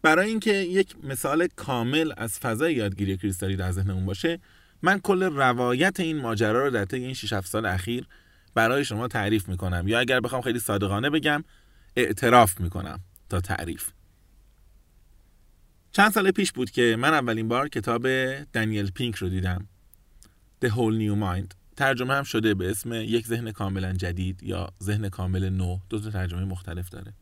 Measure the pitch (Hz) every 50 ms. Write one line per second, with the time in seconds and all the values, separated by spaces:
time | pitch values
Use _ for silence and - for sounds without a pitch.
0 | - 160 156 170 196 214 226 220 202 220 202 196 196 175 185 190 185 - - -
1 | - 135 135 127 - 143 143 160 175 175 _ - - - 135 120 117 120 131 156
2 | 160 156 - - 113 113 - - - 127 113 107 151 170 160 123 107 101 95 92
3 | 101 98 95 92 - 104 95 90 98 95 98 95 92 92 90 95 95 98 95 92
4 | 95 98 98 - - 165 170 170 - _ _ - - _ _ _ - 175 196 202
5 | 190 - 202 185 190 185 151 139 135 127 123 123 127 123 123 127 160 190 190 -
6 | 185 160 156 151 131 113 113 104 117 107 107 123 135 143 123 110 101 92 - 127
7 | 123 127 131 127 - 101 113 98 92 - - 107 113 101 90 92 92 110 120 123
8 | - - - - _ _ _ _ _ _ - 117 113 113 127 143 143 - 110 104
9 | 120 123 - 113 101 104 110 110 92 - 92 87 95 92 87 87 87 98 113 117
10 | 127 120 131 127 117 123 123 127 120 131 117 120 110 - 104 101 101 95 101 101
11 | 123 143 147 156 139 156 147 147 - _ _ _ _ _ _ - - - - 123
12 | 123 - 110 - - 117 120 123 117 101 - - 95 85 87 87 69 76 - -
13 | 92 - _ - _ - - 92 87 - - - - 82 - - - - - -
14 | - _ _ _ _ _ _ - - _ _ _ _ _ _ - _ _ _ _
15 | _ _ - - - _ _ _ - _ _ _ _ _ _ _ _ _ - -
16 | 202 214 202 220 196 190 185 - 196 180 - 123 127 - - - 120 117 113 113
17 | 123 147 - 147 127 120 113 110 113 110 117 123 139 147 - 127 98 - 117 120
18 | 117 131 131 131 131 131 131 139 147 - - 120 110 110 110 104 101 98 90 -
19 | 123 120 107 - 101 90 92 92 92 92 90 90 92 - _ _ _ - _ _
20 | _ _ _ - - - _ _ _ _ _ _ - 123 104 123 120 110 110 113
21 | 110 104 104 104 107 95 90 92 92 90 - - _ - - - 143 135 135 120
22 | 127 131 139 139 139 139 - 113 110 110 101 95 90 92 101 - - 117 117 113
23 | 110 107 113 117 110 113 117 117 117 110 107 - 107 98 95 95 92 92 92 92
24 | 92 90 87 90 92 92 92 92 - - 92 90 87 85 92 _ 95 98 104 104
25 | 107 98 92 - 92 90 92 92 95 95 95 95 92 90 90 92 92 - - 110
26 | 104 110 107 95 92 87 87 87 92 98 95 90 - - 85 90 87 90 - 104
27 | 95 101 101 -